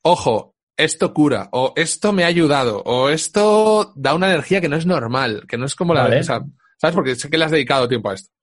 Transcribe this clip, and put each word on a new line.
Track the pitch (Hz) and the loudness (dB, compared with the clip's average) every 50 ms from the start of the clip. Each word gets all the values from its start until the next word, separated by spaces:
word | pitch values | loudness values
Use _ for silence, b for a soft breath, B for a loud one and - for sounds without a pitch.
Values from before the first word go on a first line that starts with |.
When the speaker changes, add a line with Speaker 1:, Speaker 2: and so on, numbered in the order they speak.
Speaker 1:
"Ojo, | _ 160 175 - - 139 113 101 - _ _ _ _ _ _ | _ 2 0 2 2 -2 -2 -2 -4 _ _ _ _ _ _
esto | - 151 156 - - 190 180 - | -2 -2 -2 0 -2 -4 -2 2
cura", | 151 151 143 127 101 90 - | 2 2 2 2 -2 -4 -4
o | - 123 131 131 - | -4 -2 -2 -2 -2
"Esto | 147 165 156 - - - 208 | -2 -4 -4 -4 -2 -2 0
me | 202 185 170 | 2 2 2
ha | |
ayudado", | 170 175 175 165 147 147 139 131 120 107 98 - | 2 2 2 2 2 2 2 0 -2 -2 -4 -4
o | - 120 123 131 143 | -2 0 0 2 0
"Esto | 156 156 - - - 208 208 214 208 214 220 214 214 214 208 208 _ | 0 -2 -4 -2 0 2 2 4 4 4 4 4 2 2 0 -4 _
da | 143 131 135 151 | -4 -2 0 0
una | 170 190 196 | 0 0 0
energía | 185 151 131 - 185 196 | 0 -2 0 -2 -2 0
que | 170 151 | 0 -2
no | 143 | -2
es | 160 165 | -2 0
normal", | 180 180 147 117 113 123 131 135 120 101 - - | 0 -2 -2 -2 -2 -2 -2 -2 -2 -4 -6 -8
que | - - | -10 -8
no | 117 127 | -6 -6
es | 143 - | -8 -6
como | - 180 170 165 | -4 -2 0 2
la | 143 127 | 2 2
de, | 127 | 2
Speaker 2:
Vale. | 135 139 | 2 0
Speaker 1:
o | 170 | 0
sea, | - 127 113 135 - - _ _ _ _ _ | -2 -4 -6 -6 -12 -18 _ _ _ _ _
¿sabes? | - 160 170 | -2 0 0
Porque | 190 147 131 127 | 0 -2 -2 -4
sé | 123 - 143 | -6 -4 -4
que | 156 | 0
le | 160 160 | 0 0
has | 156 | 2
dedicado | 160 156 131 120 143 135 123 | 2 0 2 2 0 0 2
tiempo | 113 127 117 98 104 | 0 -2 -2 -2 -6
a | 98 | -8
esto. | 95 - _ _ _ | -8 -12 _ _ _